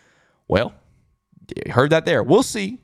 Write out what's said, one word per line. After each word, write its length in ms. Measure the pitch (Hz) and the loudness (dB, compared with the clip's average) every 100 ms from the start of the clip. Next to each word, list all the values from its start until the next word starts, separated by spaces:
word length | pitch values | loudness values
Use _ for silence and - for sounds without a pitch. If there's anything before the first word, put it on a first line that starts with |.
| _ _ _ _ - | _ _ _ _ 0
Well, 260 | 92 - - _ _ _ _ _ _ - - - | 0 0 -6 _ _ _ _ _ _ -14 -10 -4
heard 200 | 120 147 | -2 2
that 140 | 160 | 2
there. 180 | 170 139 | 0 0
We'll 200 | 120 202 | 2 2
see. 360 | 262 220 196 247 | 2 -4 -8 -10